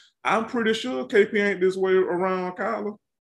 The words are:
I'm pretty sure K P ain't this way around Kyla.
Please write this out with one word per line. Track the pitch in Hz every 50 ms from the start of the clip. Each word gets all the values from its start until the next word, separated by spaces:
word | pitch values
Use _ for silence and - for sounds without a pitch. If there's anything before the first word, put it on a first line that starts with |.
| - _ _ _
I'm | - 123 170 220 226 226
pretty | - 240 226 220 220
sure | 220 - 254 262 262 254
K | 254 - 208 208 220
P | - 208
ain't | 202 202 196 185
this | 180 185 185 190
way | 190 190 185
around | 190 185 - 180 175 185 185 185 185 180 180 180 190
Kyla. | 196 208 226 214 208 208 214 - _ _ _ _ _ _ _